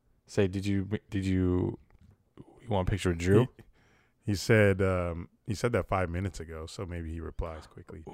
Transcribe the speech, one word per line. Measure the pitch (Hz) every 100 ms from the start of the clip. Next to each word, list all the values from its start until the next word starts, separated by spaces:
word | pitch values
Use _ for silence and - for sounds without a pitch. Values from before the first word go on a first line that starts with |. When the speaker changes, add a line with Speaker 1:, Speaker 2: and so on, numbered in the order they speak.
| _ _ _
Speaker 1:
Say, | - 98
"Did | 98 98
you, | 98 95 107 -
did | 98 95
you, | 92 90 90 95 - _ _ - _ _ -
you | - - 120
want | 101 92
a |
picture | 101 92
of | 85
Drew?" | 90 104 131 - - _ _ _ _ _ -
Speaker 2:
He, |
he | 101
said, | - 110 101 95
um, | 95 90 87 85 - _ -
he |
said | 104 123
that | 110 82
five | 98 90
minutes | 87 98 -
ago, | 80 80 80
so | - 90
maybe | 85 80
he | 82
replies | 80 - 85 80 -
quickly. | - - 85 80